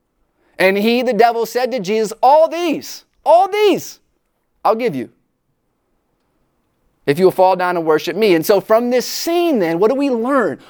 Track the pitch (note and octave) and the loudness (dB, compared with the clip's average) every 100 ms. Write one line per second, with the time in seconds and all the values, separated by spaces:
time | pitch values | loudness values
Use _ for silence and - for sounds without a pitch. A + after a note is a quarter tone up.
0 | _ _ _ _ _ - F#3 G3 A3 A#3+ | _ _ _ _ _ -2 0 2 0 0
1 | B3 G#3 A#3 A#3 A3 A#3+ B3+ B3 F3 A3 | 0 2 2 2 -4 -4 -4 -4 -4 -4
2 | G#3+ A3 B3 D4+ D#4+ E4 F4 D#3+ - - | -4 0 4 4 2 -2 -4 -4 -8 -18
3 | _ _ - E4 F#4+ G#4 G#4 A#3 - - | _ _ 2 4 2 0 0 0 -4 -18
4 | _ _ _ _ _ _ F3+ A3 A#3+ C#3 | _ _ _ _ _ _ -2 -2 -2 -4
5 | A2+ _ _ _ _ _ _ _ _ _ | -10 _ _ _ _ _ _ _ _ _
6 | _ _ _ _ _ _ _ _ _ _ | _ _ _ _ _ _ _ _ _ _
7 | - C#3+ F#3 E3+ F#3 F#3 F3+ F3 D#3 F3 | -4 2 2 4 2 2 -2 -2 0 0
8 | F3 E3 A3 E3+ D#3+ G3 - A3 A#3+ B3 | -2 -2 2 2 2 0 2 0 2 -2
9 | A#3 - E4 F4 E4+ B3+ E3 E3 A3 C4+ | -4 -6 -4 -2 0 0 -2 0 0 0
10 | C#4+ A#3+ A#3+ C#4 F#3+ B2 | -2 -2 -2 -2 -2 -6